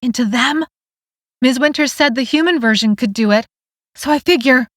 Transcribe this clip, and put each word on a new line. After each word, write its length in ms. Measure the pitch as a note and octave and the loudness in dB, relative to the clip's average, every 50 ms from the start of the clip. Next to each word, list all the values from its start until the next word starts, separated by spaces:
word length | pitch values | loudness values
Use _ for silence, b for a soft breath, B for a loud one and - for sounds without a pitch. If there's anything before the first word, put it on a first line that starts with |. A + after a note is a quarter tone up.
into 220 | - B3+ A3 - B3 | -4 -4 -4 -2 -2
them? 400 | A3 G3+ B3 B3 C#4 D4 D#4 D#4+ - _ _ _ _ _ _ _ _ _ _ _ _ _ _ | -2 -2 -2 -2 -2 -2 -4 -4 -6 _ _ _ _ _ _ _ _ _ _ _ _ _ _
Miss 160 | - B3+ C4 B3 | 0 0 2 2
Winters 340 | C4 D4+ D4 - D4+ C4+ | 0 0 0 0 -2 -2
said 220 | - - D4+ C#4+ A3+ | 0 0 0 0 2
the 80 | A#3+ | 0
human 380 | C4 - - D4+ D#4+ F4 F4+ D#4+ | -4 -2 0 0 2 2 0 0
version 360 | A#3 A3+ A3 G#3 A3+ A3 G#3+ | 2 0 0 2 2 0 0
could 160 | G3+ - A3+ | 0 -2 -4
do 180 | G3 - A3+ G#3 | -2 -2 0 2
it, 160 | G3+ G#3+ A3+ _ _ _ _ _ _ _ _ _ _ | 2 0 0 _ _ _ _ _ _ _ _ _ _
so 160 | - - C#4+ | -12 -4 -2
I 80 | D4+ D4 | -2 -2
figure. 480 | - - F4+ D4+ A#3 C4+ C4 B3+ A#3+ - _ | 2 2 0 2 4 2 2 2 2 -2 _